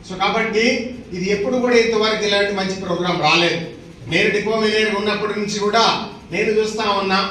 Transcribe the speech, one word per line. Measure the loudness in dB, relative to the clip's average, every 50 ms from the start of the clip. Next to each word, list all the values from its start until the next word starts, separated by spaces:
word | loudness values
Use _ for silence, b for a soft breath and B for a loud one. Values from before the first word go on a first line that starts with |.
| -14
So | -12 -4 -2
కాబట్టి | -2 0 0 0 0 2 2 2 4 4 2 0 -4 -8 -10 -12 -12 -10 -6
ఇది | -4 0 0 0
ఎప్పుడు | 0 0 0 0 2 2
కూడా | 4 4 6 4
ఇంతవరకు | 4 2 2 2 2 0 0 0 0
ఇలాంటి | 2 2 2 0 0 -2
మంచి | -2 -2 -4 -6 -4
ప్రోగ్రామ్ | -4 -2 -2 0 -2 0 2 2
రాలేదు. | 2 4 4 2 2 0 -2 -6 -10 -12 -16 -18 -20 -18 -16 -8 -2
నేను | 0 2 2 2 0
డిపో | 0 0 0 0 2
మేనేజర్ | 2 2 2 2 0 0 0 0
ఉన్నప్పటి | 0 -2 -2 -2 -2 -4 -2 -4
నుంచి | -4 -4 -4 -2 -2
కూడా | 2 2 4 4 4 2 -2 -6 -10 -12 -16 -14 -8 -4
నేను | -2 0 2 2 2
చూస్తా | 0 0 -2 -4 -2 0 0 0
ఉన్నా. | 0 0 0 0 -2 -4